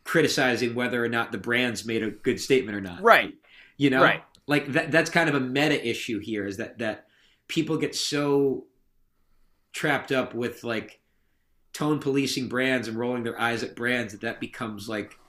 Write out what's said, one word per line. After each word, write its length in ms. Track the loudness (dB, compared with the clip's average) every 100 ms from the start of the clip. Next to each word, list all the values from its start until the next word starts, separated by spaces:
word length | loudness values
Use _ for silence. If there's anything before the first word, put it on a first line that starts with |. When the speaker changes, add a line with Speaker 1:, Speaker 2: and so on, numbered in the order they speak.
Speaker 1:
criticizing 720 | -2 2 2 4 2 2 0 -2
whether 260 | -2 0
or 60 | 0
not 240 | -2 -2
the 60 | -6
brand's 480 | -2 0 0 -2 -4
made 180 | -2
a 80 | -2
good 260 | -2 -2 0
statement 380 | 4 2 2 -6
or 60 |
not. 200 | -8 2
Speaker 2:
Right. 340 | 6 6 4 -6 _ -20 -16 2
Speaker 1:
You 120 | 4
know? 140 | 6
Speaker 2:
Right. 180 | 6 4 -4 _ -2
Speaker 1:
Like, 260 | 0 0
that, 180 | -2 2
that's 180 | 2 2
kind 200 | 2 2
of 60 | 2
a 40 |
meta 480 | 0 2 2 2 -2
issue 320 | -4 -4 -6
here, 260 | -4 -4 -4
is 120 | -6
that, 220 | -8 -6
that 280 | -6 -6 -12 _ _ _ -6
people 300 | -2 0 0
get 180 | -2 -4
so 680 | -4 0 2 4 2 0 -8 _ _ _ _ _ _ _ _ _ _
trapped 400 | -4 0 0 0
up 240 | -2 -2 -4
with, 300 | -6 -6 -6
like, 340 | -6 -6 -14 _ _ _ _ _ _ _
tone 280 | -4 0 0
policing 500 | 0 0 0 -2 -4
brands 400 | 0 2 0 -2
and 80 | -4
rolling 260 | -2 -2
their 160 | -4 -2
eyes 240 | -2 -2
at 140 | -6 -4
brands 340 | -2 -2 -4
that 80 | -8
that 200 | -8 -8
becomes, 480 | -10 -8 -10 -8 -8
like, 280 | -6 -8 -14